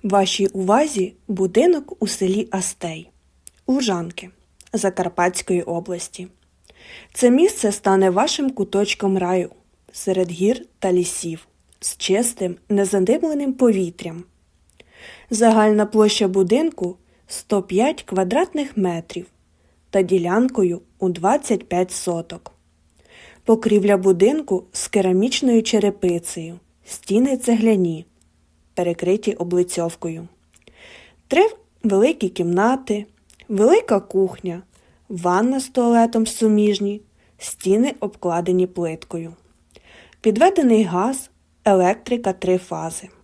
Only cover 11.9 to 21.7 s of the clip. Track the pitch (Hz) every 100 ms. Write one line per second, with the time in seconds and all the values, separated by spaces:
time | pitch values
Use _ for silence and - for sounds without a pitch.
11.9 | - - 190 240 - 185 175 _ 202 196
12.9 | 202 185 277 330 302 277 262 247 196 180
13.9 | 175 175 165 180 _ _ _ _ _ -
14.9 | _ - - _ 220 233 220 214 214 208
15.9 | 214 214 208 202 190 185 233 320 - 180
16.9 | 180 _ _ _ - - 208 185 185 254
17.9 | - - 185 185 247 370 302 277 - 185
18.9 | 170 165 175 180 _ _ _ _ _ _
19.9 | 196 185 185 175 196 254 254 185 175 _
20.9 | _ 190 175 180 285 - 208 -